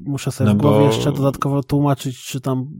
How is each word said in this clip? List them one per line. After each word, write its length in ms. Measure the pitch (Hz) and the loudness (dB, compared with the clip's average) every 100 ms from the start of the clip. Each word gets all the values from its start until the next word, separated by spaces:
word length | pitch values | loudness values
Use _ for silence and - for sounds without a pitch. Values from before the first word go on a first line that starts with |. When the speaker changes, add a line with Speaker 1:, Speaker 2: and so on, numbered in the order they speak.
| 95 | -8
Speaker 1:
muszę 260 | 139 - | -6 -6
sobie 180 | - 107 | 0 2
Speaker 2:
No 40 | |
Speaker 1:
w 40 | 104 | 4
głowie 200 | 147 104 | 4 4
Speaker 2:
bo 80 | 110 | 4
Speaker 1:
jeszcze 260 | 113 127 | 2 0
dodatkowo 500 | 139 135 131 139 139 | 0 0 0 -2 -2
tłumaczyć, 640 | 139 143 143 139 139 127 | -2 0 0 0 -4 -10
czy 160 | - 135 | -10 -8
tam 260 | 131 131 131 | -4 -4 -4